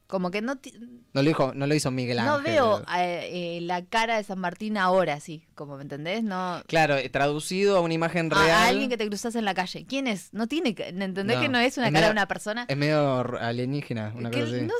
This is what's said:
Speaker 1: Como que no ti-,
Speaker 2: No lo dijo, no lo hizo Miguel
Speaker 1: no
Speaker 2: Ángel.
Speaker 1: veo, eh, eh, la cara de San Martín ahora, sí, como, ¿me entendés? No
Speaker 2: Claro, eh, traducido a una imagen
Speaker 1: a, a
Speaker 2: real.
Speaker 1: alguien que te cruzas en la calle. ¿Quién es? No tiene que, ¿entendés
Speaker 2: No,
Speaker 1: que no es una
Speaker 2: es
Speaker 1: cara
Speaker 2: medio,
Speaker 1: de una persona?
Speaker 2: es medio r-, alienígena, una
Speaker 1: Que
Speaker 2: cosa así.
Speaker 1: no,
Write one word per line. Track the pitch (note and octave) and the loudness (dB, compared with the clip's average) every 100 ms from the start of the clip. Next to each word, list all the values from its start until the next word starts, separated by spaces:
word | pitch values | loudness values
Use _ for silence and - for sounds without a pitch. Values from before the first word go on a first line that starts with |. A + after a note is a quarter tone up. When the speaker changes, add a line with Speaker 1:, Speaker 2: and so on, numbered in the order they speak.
| _ | _
Speaker 1:
Como | F#3+ F3+ | -4 -2
que | G3+ | -2
no | A#3 C#4 | -4 -6
ti-, | B3+ G3+ A#3+ - _ | -10 -18 -20 -20 _
Speaker 2:
No | C#3 | 2
lo | C#3+ | 4
dijo, | D#3 C3+ | 4 0
no | C3+ C#3 | 0 0
lo | D3+ | 2
hizo | C#3+ | 0
Miguel | C3 B2 B2+ | -2 0 0
Speaker 1:
no | B3+ D4 | 2 0
Speaker 2:
Ángel. | D4+ | 2
Speaker 1:
veo, | D#4+ A#3 G3+ - F3+ | 4 4 2 0 0
eh, | F3+ E3+ G2 F3+ E3+ E3+ | 0 -2 -6 -6 -6 -4
eh, | |
la | E3+ F3+ F3+ | -4 -4 -2
cara | A3+ A3+ A3+ | 0 2 0
de | |
San | G#3 F#3 | -2 -4
Martín | F3 F3 G#3+ G#3+ | -6 -4 -4 2
ahora, | F#3 F#3 E3 D3 | 4 4 4 -2
sí, | - D#3 - | -8 -16 -16
como, | - C#3+ C#3 | -14 -14 -12
¿me | |
entendés? | D3 C#3+ D#3+ A3 | -10 -8 -4 -2
No | A3 F#3 F#3 E3 - | -2 -2 -4 -6 0
Speaker 2:
Claro, | D#3+ D3+ C#3 | 4 4 2
eh, | B2 | 0
traducido | C3+ C#3+ D3 - F#3 G3+ F#3+ | 2 2 0 -2 2 4 4
a | |
una | E3+ | 4
imagen | E3 E3 F3 E3 | 2 0 0 2
Speaker 1:
a, | D#3 | 4
a | |
Speaker 2:
real. | E3 E3 A3+ | 6 6 4
Speaker 1:
alguien | B3+ C4 | 2 0
que | A#3 | -2
te | G#3+ | -4
cruzas | G3+ A#3 A#3 | -4 -4 -2
en | G#3 | -2
la | |
calle. | F#3 F3+ D#3+ E3 | -2 -4 -8 -6
¿Quién | C4+ C4 | -4 -2
es? | F#3+ - | -4 -6
No | G3 A3+ | -6 -4
tiene | D4+ D4+ | -2 -2
que, | F3 - | -2 -6
¿entendés | F3+ F#3+ F#3 G3+ B3 | -6 -4 -4 0 0
Speaker 2:
No, | |
Speaker 1:
que | C#4+ | 2
no | B3 | 2
es | B3 C#4+ | 2 2
una | A3+ | 2
Speaker 2:
es | |
Speaker 1:
cara | D#3+ | 4
Speaker 2:
medio, | E3+ | 4
Speaker 1:
de | |
una | G#3+ G3 | 2 0
persona? | F3 G#3 A3+ A#3+ | -4 -6 -6 -4
Speaker 2:
es | C#3 | 0
medio | D3 D3+ C#3+ B2+ | 2 4 4 2
r-, | A#2+ A#2+ | 0 -2
alienígena, | A#2 A#2+ B2+ C#3+ - A#2 G#2+ A#2 | -2 -2 -2 -4 -4 -6 -6 -6
una | A#2 | -4
Speaker 1:
Que | - | -2
Speaker 2:
cosa | - B3+ | -2 -2
así. | |
Speaker 1:
no, | D#4+ | -2